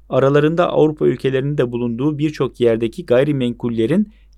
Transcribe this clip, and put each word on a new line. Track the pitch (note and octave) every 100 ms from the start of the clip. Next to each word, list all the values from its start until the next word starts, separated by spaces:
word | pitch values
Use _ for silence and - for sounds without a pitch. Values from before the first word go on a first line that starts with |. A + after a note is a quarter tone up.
| -
aralarında | C3 C3+ C#3+ D3+ E3+ E3+
Avrupa | C#3+ D3+ D3+ D3
ülkelerinin | B2+ C3+ C3 C#3+ D3
de | B2+
bulunduğu | A#2+ A#2+ A#2 C#3+ D3
birçok | D#3 D#3 C3+ -
yerdeki | A#2+ A2+ A#2 - -
gayrimenkullerin | A#2+ D3 C#3 A#2+ A#2 A#2+ A2+ A2+ F3+ G#3+ - -